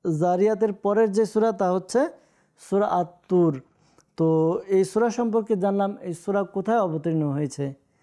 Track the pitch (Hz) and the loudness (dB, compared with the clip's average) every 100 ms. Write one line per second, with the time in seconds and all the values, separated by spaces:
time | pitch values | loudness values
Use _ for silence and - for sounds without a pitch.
0 | 185 156 175 180 208 208 214 202 202 208 | -4 0 0 2 0 2 -2 -2 0 2
1 | 220 196 214 220 226 196 185 185 185 240 | 2 2 0 2 0 0 0 0 0 -2
2 | 330 - _ _ _ _ - 196 208 180 | -2 -4 _ _ _ _ -2 0 2 0
3 | 175 - _ 180 170 135 - _ _ _ | -2 -10 _ 2 2 0 -12 _ _ _
4 | _ - 165 160 160 180 190 190 185 214 | _ -2 2 4 2 0 0 0 2 0
5 | 233 240 233 220 208 208 196 196 202 202 | 0 0 -2 -2 -2 -2 0 0 -2 -4
6 | 180 165 - 202 196 190 190 233 185 156 | -10 -8 -4 -2 -2 -6 -2 0 0 -2
7 | 165 160 147 139 147 - 139 135 _ _ | -2 -2 -2 -2 -6 -6 -8 -10 _ _